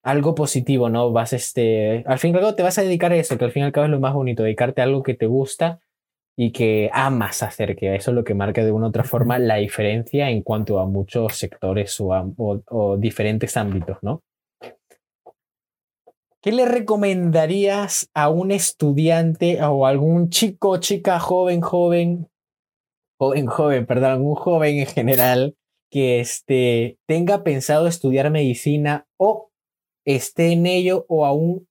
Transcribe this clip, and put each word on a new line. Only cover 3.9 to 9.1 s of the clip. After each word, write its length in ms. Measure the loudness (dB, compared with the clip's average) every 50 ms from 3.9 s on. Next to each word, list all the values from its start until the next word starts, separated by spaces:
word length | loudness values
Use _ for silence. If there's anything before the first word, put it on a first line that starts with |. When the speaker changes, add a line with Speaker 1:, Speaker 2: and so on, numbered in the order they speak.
Speaker 1:
lo 100 | 0 0
más 140 | 0 0 0
bonito, 280 | -2 -2 -2 -2 0
dedicarte 380 | 0 -2 0 0 -2 -2 0 0
a 40 | 0
algo 180 | 0 0 0
que 120 | -2 -4 -4
te 120 | -2 -2
gusta 540 | 0 0 0 0 -2 -4 -4 -2 -4 -4 -8 _ _ _ _ _ _ _ _ _ _ _
y 160 | -4 -4 -4
que 380 | 0 0 0 2 2 2 0 0
amas 500 | 0 0 0 0 0 -2 -2 -4 -4 -6
hacer, 340 | -8 -8 -6 -6 -6 -6 -4
que 180 | -4 -2 -2 -2
eso 140 | -2 -2 0
es 20 | 0
lo 100 | 0 0
que 100 | -2 -2
marca 300 | -2 -2 -2 0 0 0
de 80 | 0
una 140 | 0 0 -2
u 20 | -2
otra 160 | -2 -2 -2
forma 320 | -2